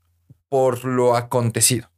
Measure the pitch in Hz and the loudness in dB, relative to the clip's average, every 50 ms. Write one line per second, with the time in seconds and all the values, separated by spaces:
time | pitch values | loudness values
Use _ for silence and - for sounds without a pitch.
0 | _ _ _ _ _ - - _ _ - 139 135 131 131 120 113 - 131 127 127 | _ _ _ _ _ -20 -20 _ _ -4 0 0 2 2 0 -2 -4 -4 -2 0
1 | 123 123 120 120 120 120 - 123 117 117 113 117 - - 127 113 - - _ | 2 2 2 0 0 -2 -2 -2 0 0 0 0 0 0 0 -2 -4 -8 _